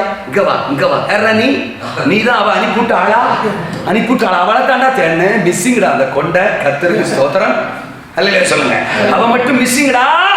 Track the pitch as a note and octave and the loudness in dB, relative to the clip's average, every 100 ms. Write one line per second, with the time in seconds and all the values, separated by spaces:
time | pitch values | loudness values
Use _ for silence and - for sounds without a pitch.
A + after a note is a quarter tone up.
0 | G3 - C3 C3+ D3 C3+ - C#3 F#3 - | 0 -6 -4 0 0 0 -2 0 0 0
1 | - G#3 A3 A3 B3+ - - - - - | 0 0 2 2 2 0 -4 -10 -10 -4
2 | C3 G3+ A3+ A#3+ G3 G3+ G#3+ A3 A#3+ G3+ | 0 2 2 2 2 0 0 0 0 0
3 | G3 A3 B3 - A3 - - - - G#3 | 2 2 0 0 -2 -4 -6 -6 -2 -2
4 | - B3+ G3 F3+ F#3 A#3 C4 B3 C4 B3+ | 0 0 0 0 2 2 2 2 0 2
5 | E3 E3 F#3 A3 E3+ F3 B3+ A#3+ F3+ C3+ | 0 2 0 2 0 0 0 2 2 2
6 | C3+ C#3 D#3+ E3+ G3 - C#3+ C#3+ F3 E3+ | 0 -2 0 0 0 0 -2 0 0 0
7 | - - C#3 F#3+ A3+ - - - - - | 0 0 0 0 0 -2 -4 -8 -14 -16
8 | - E3 G3 F#3+ F3+ D3+ C3 A2+ - G#3+ | -10 -2 0 2 0 0 0 -2 -2 -2
9 | G#3 - A#3 B3 B3 B3+ A#3+ B3+ C#4+ B3 | 0 2 2 2 2 0 2 2 2 2
10 | C4+ E4 F#4+ | 2 2 2